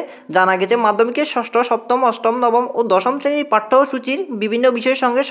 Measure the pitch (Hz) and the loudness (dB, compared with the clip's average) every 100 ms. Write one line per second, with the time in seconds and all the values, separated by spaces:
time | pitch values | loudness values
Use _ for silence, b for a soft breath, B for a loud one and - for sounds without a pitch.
0 | 330 B B 175 185 185 185 233 220 208 | 0 B B 0 2 2 0 2 2 2
1 | 226 247 294 254 226 233 240 233 233 247 | 0 0 -4 -4 -2 -2 0 -2 0 0
2 | 247 226 226 240 247 233 247 208 233 185 | 0 0 -2 0 2 2 0 -2 2 2
3 | 214 277 285 294 285 214 214 262 269 262 | 2 -2 -2 -2 0 0 2 2 2 -2
4 | 262 277 359 226 214 233 254 240 240 262 | -4 -6 -6 -4 -2 0 2 2 0 0
5 | 254 240 277 | 0 0 -2